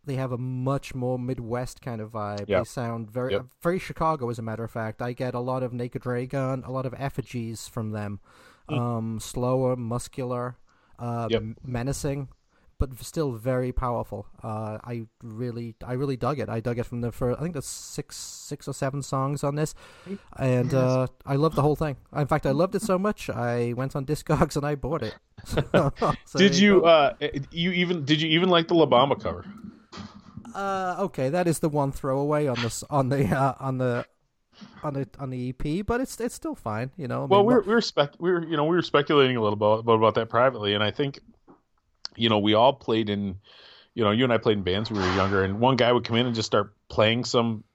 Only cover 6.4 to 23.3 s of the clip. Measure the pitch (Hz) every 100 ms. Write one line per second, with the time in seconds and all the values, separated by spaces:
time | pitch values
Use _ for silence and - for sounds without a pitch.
6.4 | 131 131 123 131 127 120 139 - 120 123
7.4 | 113 113 - - 110 107 104 101 _ -
8.4 | - _ - 127 120 117 113 110 - -
9.4 | 123 131 127 127 113 120 - - 123 123
10.4 | 123 120 _ _ _ - 120 117 113 113
11.4 | 110 117 131 123 127 135 147 139 135 _
12.4 | _ _ _ _ - 123 - 170 147 117
13.4 | 120 127 127 127 127 117 113 104 - -
14.4 | 113 107 110 107 120 120 110 _ 120 107
15.4 | 123 117 117 110 - 127 143 127 127 147
16.4 | 104 113 120 120 113 120 117 - 123 123
17.4 | 160 151 - - - - - - - -
18.4 | - 147 - 135 139 139 135 135 135 143
19.4 | 143 147 156 - - - 180 196 _ -
20.4 | 131 127 123 135 127 131 127 - - 139
21.4 | 160 156 143 143 156 131 _ - 143 151
22.4 | 147 139 190 202 - 185 208 214 -